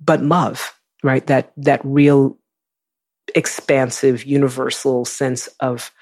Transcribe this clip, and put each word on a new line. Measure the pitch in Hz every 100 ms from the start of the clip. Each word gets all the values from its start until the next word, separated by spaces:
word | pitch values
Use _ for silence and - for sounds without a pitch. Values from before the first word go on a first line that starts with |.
but | 156 156
love, | 143 175 127 - - - _ _
right? | 139 135 -
That, | 131 - -
that | 143 139
real | 135 139 143 139 135 - _ _ _ _ _ _ _ _ -
expansive, | - - - - 139 127 - 135 120
universal | 135 139 135 127 131 - 139 123
sense | 120 - 135 127 - -
of, | 131 120 - _